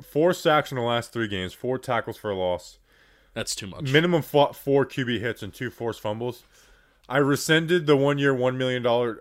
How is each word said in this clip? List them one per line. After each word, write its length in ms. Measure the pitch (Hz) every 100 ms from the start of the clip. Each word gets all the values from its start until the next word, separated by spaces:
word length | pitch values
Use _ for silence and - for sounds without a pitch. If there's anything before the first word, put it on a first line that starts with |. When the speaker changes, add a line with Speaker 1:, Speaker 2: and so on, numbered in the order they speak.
Speaker 1:
four 300 | 120 147 165
sacks 380 | 180 170 151 143
in 60 | 131
the 60 |
last 280 | 120 120 117
three 140 | 120 113
games, 280 | 98 92
four 240 | - 123 127
tackles 380 | 131 120 107 110
for 140 | 107
a 60 | 95
loss. 420 | 90 87 - - _ _ _ _ _
Speaker 2:
That's 200 | - 107 -
too 100 | 101
much. 240 | - 143
Speaker 1:
Minimum 320 | 139 170 170
fo-, 300 | - 147 143
four 320 | - - 139
Q 200 | 135 - 123
B 120 | 117
hits 240 | 117 107
and 100 | 101
two 180 | - 123
forced 300 | - 117 107
fumbles. 440 | 110 110 123 120 _ _ _ _ _ _ _
I 100 | 127
rescinded 680 | 143 143 - 160 165 180 151
the 100 | 143
one-year, 380 | 139 143 139
one 240 | 135 123 127
million 240 | 131 123
dollar, 360 | 117 120 120 107